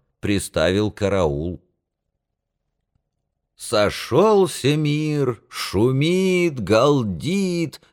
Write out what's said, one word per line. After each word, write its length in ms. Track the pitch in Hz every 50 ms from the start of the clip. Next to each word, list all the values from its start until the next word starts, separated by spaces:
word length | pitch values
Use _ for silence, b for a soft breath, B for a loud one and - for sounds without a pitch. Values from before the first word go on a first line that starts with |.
| _ _ _ _
приставил 720 | - 92 101 95 - - - 85 78 85 92 101 107 104
караул. 680 | - - 104 98 98 95 90 76 71 71 78 90 87 78 _ _ _ _ _ _ _ _ _ _ _ _ _ _ _ _ _ _ _ _ _ _ _ _ _ _ _ _ _ _ _ _ _ _ _ _ _ _ _
Сошелся 1200 | - - - - 107 104 95 - - - - 110 143 196 220 214 196 185 175 - - - 131 147
мир, 680 | 151 156 147 147 151 156 151 151 147 139 123 117 101 _ _
шумит, 1120 | - - - - - 92 110 127 131 135 147 160 180 185 190 185 185 180 175 170 147 127
галдит, 1200 | 104 87 107 110 123 147 147 139 120 104 92 78 - 143 185 202 196 185 175 170 170 151 - - b b